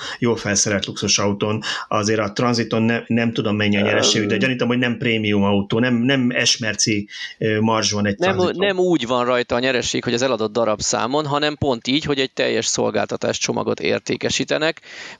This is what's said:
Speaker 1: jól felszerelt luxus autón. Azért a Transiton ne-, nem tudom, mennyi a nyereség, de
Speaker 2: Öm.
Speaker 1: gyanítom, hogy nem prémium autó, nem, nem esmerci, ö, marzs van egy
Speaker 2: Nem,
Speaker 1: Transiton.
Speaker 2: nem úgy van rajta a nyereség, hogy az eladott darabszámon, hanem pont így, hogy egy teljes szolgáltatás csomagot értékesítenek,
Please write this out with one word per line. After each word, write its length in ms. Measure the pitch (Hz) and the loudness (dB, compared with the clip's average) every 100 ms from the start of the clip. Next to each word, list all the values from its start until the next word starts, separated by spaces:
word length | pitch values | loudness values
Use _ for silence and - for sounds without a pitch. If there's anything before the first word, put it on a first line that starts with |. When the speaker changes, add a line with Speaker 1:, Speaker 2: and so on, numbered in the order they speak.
| - - | -10 -2
Speaker 1:
jól 180 | 120 110 | 0 0
felszerelt 500 | 107 98 - 101 - | 0 0 0 0 -2
luxus 320 | 110 101 - | -4 0 0
autón. 440 | 104 101 107 107 - - - | 0 0 -2 -2 -4 -8 -4
Azért 300 | 107 104 110 | -2 2 0
a 120 | 104 | 0
Transiton 500 | 101 123 117 113 113 | 0 0 0 0 2
ne-, 200 | 113 117 117 | 2 2 0
nem 260 | 117 117 | 0 0
tudom, 240 | 113 110 104 | 0 0 0
mennyi 200 | 104 104 | 2 2
a 40 | |
nyereség, 460 | 104 104 - 117 104 | 2 2 2 2 0
de 60 | |
Speaker 2:
Öm. 40 | 107 | 0
Speaker 1:
gyanítom, 280 | 131 123 123 | 0 0 0
hogy 100 | 123 | 0
nem 200 | 123 110 | 0 0
prémium 440 | 120 113 107 104 | 0 0 2 2
autó, 360 | 98 101 98 113 | 4 2 2 2
nem, 160 | 123 | 2
nem 360 | 120 123 139 123 | 2 2 2 2
esmerci, 800 | 123 120 - 113 104 - 107 101 - - - | 2 0 0 -2 -2 0 0 -4 -10 -14 -4
ö, 220 | 110 107 | 0 2
marzs 300 | 110 110 101 | 2 2 0
van 160 | 104 104 | 0 0
egy 120 | 98 | 0
Speaker 2:
Nem, 180 | 175 185 | 0 2
Speaker 1:
Transiton. 300 | 180 - 202 | 0 0 0
Speaker 2:
nem 120 | 185 | 2
úgy 280 | 180 165 117 | 2 2 2
van 180 | 127 | 0
rajta 300 | 123 123 120 | 2 0 0
a 40 | 120 | 0
nyereség, 460 | 131 123 110 - | 0 0 -2 -4
hogy 100 | 123 | -2
az 80 | 117 | 0
eladott 300 | 131 117 110 | 0 0 -2
darabszámon, 760 | 110 113 107 - 113 110 143 151 | 0 0 0 -2 -2 0 -2 -2
hanem 300 | 143 151 151 | 0 -2 -2
pont 300 | 151 117 117 | -2 -2 0
így, 180 | 139 | -2
hogy 140 | 156 139 | 0 -2
egy 120 | 131 | -2
teljes 340 | - 123 113 113 | -2 0 0 -2
szolgáltatás 720 | - 113 107 107 117 - - | -2 0 -2 -2 -2 -4 -2
csomagot 420 | - 117 107 110 | -2 -2 -2 -2
értékesítenek, 1000 | - 107 - 123 117 - 135 143 156 165 - - - - | -2 -2 -2 -4 -2 -2 -2 -2 -2 -4 -10 -18 -16 -6